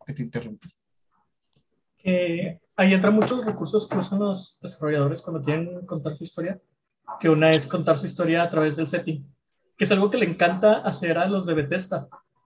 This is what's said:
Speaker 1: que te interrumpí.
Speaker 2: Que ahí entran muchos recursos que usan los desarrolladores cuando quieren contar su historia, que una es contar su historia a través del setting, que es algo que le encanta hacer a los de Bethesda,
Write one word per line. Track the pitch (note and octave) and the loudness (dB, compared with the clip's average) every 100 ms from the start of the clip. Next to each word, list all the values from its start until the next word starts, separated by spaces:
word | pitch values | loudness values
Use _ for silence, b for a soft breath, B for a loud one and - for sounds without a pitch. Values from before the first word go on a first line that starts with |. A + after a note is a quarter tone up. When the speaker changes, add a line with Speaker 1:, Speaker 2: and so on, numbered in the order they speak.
| - | -12
Speaker 1:
que | |
te | C#3+ | -8
interrumpí. | A#2 - A2+ G#2+ - _ _ _ _ _ _ _ _ _ _ _ _ _ | -6 -8 -10 -14 -18 _ _ _ _ _ _ _ _ _ _ _ _ _
Speaker 2:
Que | F#3+ F3+ F3 E3+ F#3 - _ - | 0 0 2 -2 -4 -8 _ 2
ahí | F#3+ | 4
entran | F#3+ G3+ | 6 4
muchos | G#3+ G#3 B3 | 4 2 0
recursos | A3 G3 D#3+ G#3+ - | -4 -6 -2 -2 -2
que | G3+ | -4
usan | F#3 G3+ | -2 -2
los | G3+ F#3+ - _ | -2 -4 -8 _
desarrolladores | - - D3+ D3+ C#3+ E3 | -18 -8 -2 0 0 -2
cuando | - D#3+ | -8 -6
quieren | C#3 D#3 E3+ F3+ F3+ | -2 -2 -2 -8 -10
contar | E3 D3 D3 | -8 -8 -8
su | |
historia, | E3 - F3 G3 _ _ _ _ - - | -12 -8 -8 -8 _ _ _ _ -18 -2
que | E3 | 2
una | D#3 D#3+ | 4 6
es | D#3+ - | 4 2
contar | F3+ - D3+ | -4 0 0
su | F#3+ | -2
historia | - E3 E3+ | -4 0 2
a | E3+ | 2
través | D#3+ D#3 D3 | 2 0 0
del | D3+ | -4
setting, | E3+ E3+ D#3 - _ _ _ _ - | -4 -4 -8 -10 _ _ _ _ -2
que | |
es | F#3+ | 2
algo | G3 G3+ | 4 2
que | B3 | 2
le | F#3+ | 0
encanta | E3 F3 F#3 G#3+ A3 | 2 0 4 4 4
hacer | G3+ - E3+ E3 | 0 -4 -2 0
a | F#3 | 0
los | G3 F3 | 0 0
de | |
Bethesda, | D#3 C#3 F3+ F#3 D#3+ - - _ _ | -2 0 -4 -4 -8 -8 -20 _ _